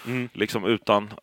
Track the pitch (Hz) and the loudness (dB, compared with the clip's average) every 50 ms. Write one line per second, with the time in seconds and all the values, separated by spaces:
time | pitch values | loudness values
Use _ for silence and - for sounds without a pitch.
0 | - 120 123 127 123 120 - - 101 - - 113 95 101 117 101 - - 104 104 | -8 -6 -4 -4 -4 -4 -4 -2 -2 0 -2 0 2 2 0 2 4 4 2 2
1 | 104 107 107 - | 2 -2 -8 -2